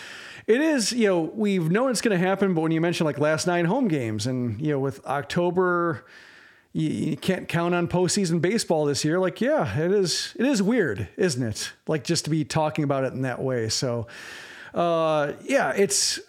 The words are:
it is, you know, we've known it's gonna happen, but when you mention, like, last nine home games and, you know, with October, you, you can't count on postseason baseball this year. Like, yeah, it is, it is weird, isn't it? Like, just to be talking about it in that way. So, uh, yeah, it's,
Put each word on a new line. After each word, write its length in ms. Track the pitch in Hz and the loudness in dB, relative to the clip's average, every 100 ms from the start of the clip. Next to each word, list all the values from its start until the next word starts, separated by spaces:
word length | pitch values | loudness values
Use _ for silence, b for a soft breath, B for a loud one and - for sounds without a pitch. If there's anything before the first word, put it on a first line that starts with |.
| B B B B B | B B B B B
it 140 | 233 | 4
is, 300 | 320 285 196 | 4 2 0
you 160 | 247 208 | 2 2
know, 140 | 180 | 2
we've 500 | 160 220 214 190 160 | 0 0 0 2 2
known 200 | 196 269 | 2 2
it's 100 | 226 | 0
gonna 160 | 240 185 | 2 2
happen, 360 | 185 190 196 | 2 2 2
but 80 | 165 | 2
when 100 | 160 | 2
you 100 | 160 | 2
mention, 240 | 170 165 160 | 2 0 0
like, 140 | 131 | 0
last 280 | 151 156 175 | 2 2 2
nine 180 | 175 170 | 2 2
home 220 | 240 240 | 2 2
games 400 | 156 113 107 113 | 0 0 -2 -2
and, 320 | 127 123 104 | -2 -2 -2
you 100 | 151 | -2
know, 80 | 143 | 0
with 260 | 135 131 - | -2 -4 -4
October, 1000 | 139 139 175 175 175 180 175 170 147 - B B B B B B | -4 -2 0 0 2 2 2 0 -2 -8 B B B B B B
you, 180 | 165 156 | -4 -2
you 280 | - 156 - | -2 -4 -2
can't 300 | - 185 - | -2 -2 -2
count 260 | 170 175 | -2 0
on 140 | 175 170 | 0 0
postseason 540 | 175 180 - 185 170 | 2 2 2 0 0
baseball 440 | 175 226 - 160 147 | 2 0 0 2 2
this 180 | 135 | 0
year. 160 | 151 175 | 0 0
Like, 220 | 185 180 | 0 0
yeah, 380 | 240 302 143 107 | 0 2 0 0
it 120 | 170 | 2
is, 440 | 208 175 - - - | 2 2 -2 -4 -2
it 80 | 247 | 2
is 160 | 240 | 2
weird, 460 | 196 247 156 101 95 - | 2 2 2 0 -6 0
isn't 240 | 185 123 | 0 0
it? 300 | 120 104 - - - | -2 -4 -8 -10 -4
Like, 160 | 156 | -4
just 220 | - 165 - | 0 -2 0
to 40 | |
be 160 | 156 147 | -2 0
talking 380 | 160 156 156 | 0 0 0
about 220 | 143 139 131 | 0 0 0
it 80 | |
in 100 | 120 | -2
that 180 | 131 - | -4 -2
way. 280 | 131 123 110 | -2 -2 -2
So, 360 | - 131 120 113 B B B B B B - | -2 -2 -2 -6 B B B B B B -2
uh, 580 | 170 165 160 156 147 - | 0 2 2 2 0 -4
yeah, 280 | - 269 160 | 0 0 2
it's, 480 | - 196 - - - | 2 2 2 0 -4